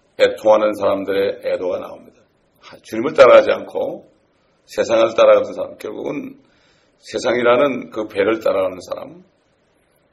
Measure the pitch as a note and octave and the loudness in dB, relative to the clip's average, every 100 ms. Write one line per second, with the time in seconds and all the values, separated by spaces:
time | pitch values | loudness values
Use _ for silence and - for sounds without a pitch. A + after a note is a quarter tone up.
0 | _ - G2+ - G#2+ G#2+ G#2+ G#2 G2 G2 | _ 0 0 2 2 2 2 -2 -2 -2
1 | F#2+ G2 G2 - F2+ F2+ F2+ - - - | -2 -2 -2 -4 -6 -4 -4 -6 -10 -18
2 | - _ _ _ _ _ - - - A2 | -20 _ _ _ _ _ -20 -20 -10 -6
3 | C3 D#3 C3 C#3+ - - - - - - | 0 4 8 8 6 0 -6 -8 -8 -10
4 | - _ _ _ _ _ _ - G2+ A2+ | -18 _ _ _ _ _ _ -6 0 2
5 | A2+ - A2+ - - G2 - - - - | 2 4 6 6 2 -8 -10 -12 -14 -10
6 | C3+ D3 - - _ _ _ _ _ _ | -10 -10 -12 -16 _ _ _ _ _ _
7 | - A2 A#2+ A#2+ A#2+ B2 C#3+ B2 - A2+ | -12 -6 -4 0 2 2 0 -2 -10 -10
8 | G#2 G2 G2 A2+ - - A2+ F#2 - - | -8 -2 -2 0 -2 -2 -2 -6 -12 -14
9 | - F3 _ _ _ _ _ _ _ _ | -14 -20 _ _ _ _ _ _ _ _
10 | _ | _